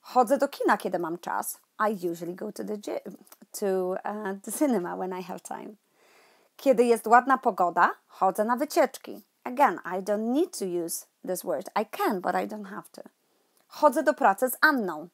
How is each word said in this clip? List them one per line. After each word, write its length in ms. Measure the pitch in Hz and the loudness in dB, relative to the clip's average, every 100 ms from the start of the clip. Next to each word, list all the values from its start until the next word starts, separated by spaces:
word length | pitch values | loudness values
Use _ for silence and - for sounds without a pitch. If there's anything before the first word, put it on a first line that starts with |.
Chodzę 380 | - 247 226 262 | 0 2 4 4
do 100 | 277 | 0
kina, 280 | - 440 208 | 0 0 2
kiedy 220 | 208 185 | 0 -4
mam 200 | 170 170 | -4 -6
czas. 420 | - - - - _ _ | -6 -6 -6 -12 _ _
I 300 | 214 214 175 | -2 0 -6
usually 240 | 170 170 | -6 -8
go 180 | 185 214 | -10 -10
to 120 | 208 | -10
the 140 | 202 208 | -8 -8
gym, 380 | - - - 202 _ - - | -8 -10 -10 -18 _ -20 -18
to, 440 | - 202 190 180 185 | -6 -2 0 -2 -4
uh, 300 | - 208 208 196 | -6 -8 -6 -8
the 100 | 214 | -10
cinema 440 | 202 208 233 175 185 | -2 2 2 -2 -6
when 160 | 185 | -6
I 100 | 185 | -8
have 180 | 180 - | -10 -12
time. 360 | - - - 214 _ _ _ _ _ _ _ _ | -10 -12 -12 -18 _ _ _ _ _ _ _ _
Kiedy 280 | 277 233 | 2 4
jest 220 | 240 226 226 | 4 4 6
ładna 320 | 233 247 262 | 6 6 2
pogoda, 520 | 240 196 180 170 196 - _ | 2 2 0 4 2 2 _
chodzę 360 | - 190 185 | 0 0 2
na 120 | 214 240 | -2 0
wycieczki. 680 | 294 - 269 - - 101 _ _ | 0 2 2 0 -16 -18 _ _
Again, 360 | - 247 269 175 | -12 2 2 2
I 180 | - 185 | -6 -6
don't 300 | 196 208 226 | -2 -2 0
need 260 | 262 349 - | 0 -2 -2
to 60 | |
use 420 | 190 175 170 - - _ - | -4 -4 -4 -8 -12 _ -8
this 180 | 180 | -8
word. 260 | 196 147 - | -4 -6 -4
I 100 | - | -4
can, 360 | 214 - 392 202 | -4 -2 -2 0
but 140 | 180 | -2
I 120 | 185 202 | -2 -4
don't 220 | 214 196 | -8 -12
have 200 | 202 - | -14 -16
to. 100 | - - _ _ _ _ _ _ | -20 -20 _ _ _ _ _ _
Chodzę 340 | - 302 277 | 4 4 6
do 120 | 302 | 0
pracy 340 | - 233 190 262 | 4 2 4 0
z 80 | - | 2
Anną. 480 | 311 277 196 156 175 | 2 2 -2 -6 -12